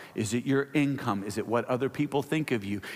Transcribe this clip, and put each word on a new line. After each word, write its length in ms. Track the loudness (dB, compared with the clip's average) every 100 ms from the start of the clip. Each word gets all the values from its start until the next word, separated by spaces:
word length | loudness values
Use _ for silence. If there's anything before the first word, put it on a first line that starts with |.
| -8 -4
Is 180 | 0
it 100 | 0
your 240 | 2 2 2
income? 480 | 2 2 2 -2 -2
Is 160 | -2 -4
it 80 | 0
what 180 | 0 2
other 220 | 0 0
people 320 | 0 0 0
think 300 | 0 0 0
of 140 | 0
you? 160 | 0 -4 -6